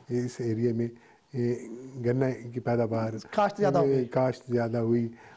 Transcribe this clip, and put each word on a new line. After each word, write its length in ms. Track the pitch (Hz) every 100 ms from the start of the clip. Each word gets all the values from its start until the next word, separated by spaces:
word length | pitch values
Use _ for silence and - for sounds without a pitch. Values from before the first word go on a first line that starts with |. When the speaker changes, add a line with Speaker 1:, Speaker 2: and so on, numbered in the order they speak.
| -
Speaker 1:
इस 280 | 123 123 -
area 320 | 117 110 120
में, 160 | 113 117 117 - - _ 127
ए, 320 | 120 120 - 120 131 131
गन्ने 360 | 120 127 131
की 260 | 117 120 120
पैदावार, 520 | 120 120 113 113 113
Speaker 2:
काश्त 460 | 110 - - 202 202
ज़्यादा 220 | 202 139
हो 60 | 139
गई। 200 | 135 120
Speaker 1:
काश्त 460 | 131 131 120 -
ज़्यादा 280 | 120 117 117
हुई 320 | 113 120 117 117 -